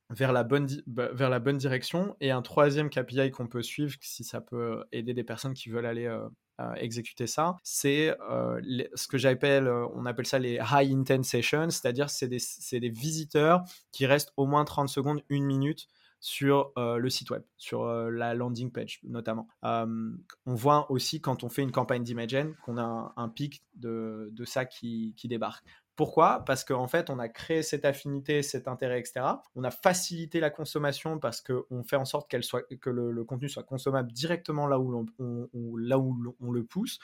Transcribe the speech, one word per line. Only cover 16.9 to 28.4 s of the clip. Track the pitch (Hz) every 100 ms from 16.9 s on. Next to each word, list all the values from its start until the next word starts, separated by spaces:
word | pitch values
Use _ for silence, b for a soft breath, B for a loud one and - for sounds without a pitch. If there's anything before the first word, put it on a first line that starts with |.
| 120
le | 127
site | - -
web, | 113 - -
sur, | - 117
euh, | 117 117 113
la | 117 117
landing | 117 123 117 123
page | 120 110 -
notamment. | 127 120 117 113 113 b
Euh, | 120 117 113 113 113 117 - - 127
on | 120
voit | 139 147 143
aussi | 127 - 156
quand | 139 123
on | 120
fait | -
une | 135
campagne | 131 117 123
d'Imagen | 120 117 117 135 156 151
qu'on | - 120
a |
un, | 117 113 110 -
un | 117
pic | 113 143 - _ -
de, | 120 113 110 107 107
de | 110
ça | 117 131
qui, | 127 - 120 113 113 -
qui | 117
débarque. | 117 110 - - b b
Pourquoi ? | - 151 160 180 -
Parce | - 135
qu'en | - 127 127
fait, | 165 170
on | 127
a | 117
créé | - - 160
cette | 156 147
affinité, | 143 139 143 139 139 147